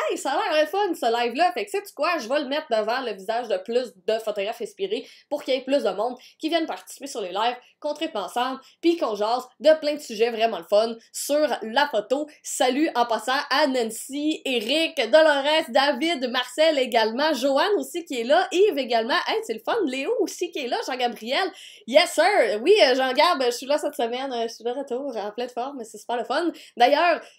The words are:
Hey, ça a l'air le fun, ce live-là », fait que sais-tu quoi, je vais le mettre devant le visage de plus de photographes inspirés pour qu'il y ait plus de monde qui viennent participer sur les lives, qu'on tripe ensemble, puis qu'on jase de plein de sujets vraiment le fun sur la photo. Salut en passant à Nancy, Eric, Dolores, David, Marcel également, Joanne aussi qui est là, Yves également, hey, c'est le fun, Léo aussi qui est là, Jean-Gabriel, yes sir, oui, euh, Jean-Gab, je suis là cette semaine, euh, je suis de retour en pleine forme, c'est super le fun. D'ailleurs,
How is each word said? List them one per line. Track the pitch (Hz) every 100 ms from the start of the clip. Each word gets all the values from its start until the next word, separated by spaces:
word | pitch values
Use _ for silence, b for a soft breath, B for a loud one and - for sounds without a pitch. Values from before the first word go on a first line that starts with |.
| 622
Hey, | 359
ça | 285
a | 311
l'air | 415 311
le | 302
fun, | 381 415
ce | 320 240
live-là », | 233 240 247 359
fait | 349
que | -
sais-tu | 403 403
quoi, | - 311 330
je | 220
vais | 294
le | 262
mettre | 294 302
devant | 220 208 247
le | 247
visage | 190 190 226 233
de | 185
plus | 185 240 240 190 202
de | 220
photographes | 214 202 196 226
inspirés | 220 - 190 233 - B B
pour | 294
qu'il | 294
y | 262
ait |
plus | 262 277
de | 220
monde | 185 233 247 B B
qui | 311
viennent | 330 320
participer | 185 - - 277
sur | 240
les | 185
lives, | 185 233 247 B B
qu'on | 294
tripe | 294 320
ensemble, | 220 180 240 262 254 B B
puis | 330 339
qu'on | 269 202
jase | 214 247 - -
de | 254 311
plein | 294
de | 294
sujets | - 214 233
vraiment | 220 226 185
le | 170
fun | 208 233 233 B
sur | - - 294 294 226
la | 220 247 285
photo. | 214 202 277 294 B
Salut | - - 269 262 320
en | 240 240
passant | 220 254 277 -
à | 277 302
Nancy, | 262 220 226 - 277 302 -
Eric, | - 247 214 311 320 320 226
Dolores, | 311 320 277 277 320 320
David, | 254 277 240 320 302 247
Marcel | 247 247 - 320 285
également, | 247 226 220 233 311
Joanne | 262 277 269 370 403
aussi | 269 339
qui | 339 254
est |
là, | 233 320 -
Yves | 349 415 285
également, | 233 233 226 330 -
hey, | 427
c'est | 440
le | 220
fun, | - 480
Léo | 311 262 294 480
aussi | 330 - 349
qui | 320
est | 247
là, | 370 440
Jean-Gabriel, | 254 240 208 220 294 381 - B B B
yes | 277 339
sir, | - 349 392 226 214
oui, | 277 427
euh, | 285
Jean-Gab, | 254 262 254 330 302
je | 247
suis | 240 262
là | 294
cette | 302
semaine, | 285 233 247 277
euh, | 240 226
je |
suis | -
de | 226
retour | 262 277 247 277 220
en | 202
pleine | 208 247
forme, | 240 262 285
c'est | 220 208
super | - 240
le |
fun. | 208 277 339 - B -
D'ailleurs, | 247 285 349 285 -